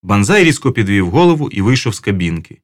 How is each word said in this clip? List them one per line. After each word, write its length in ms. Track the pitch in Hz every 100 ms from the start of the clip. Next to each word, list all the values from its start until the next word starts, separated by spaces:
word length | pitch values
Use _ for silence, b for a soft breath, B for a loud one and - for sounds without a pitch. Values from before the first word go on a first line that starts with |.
Банзай 420 | 92 101 101 208
різко 280 | 170 139 135
підвів 380 | 123 98 101 90
голову 380 | 139 175 160 139
і 120 | 101
вийшов 320 | 98 131 120
з 60 | -
кабінки. 580 | - 98 85 82 80 -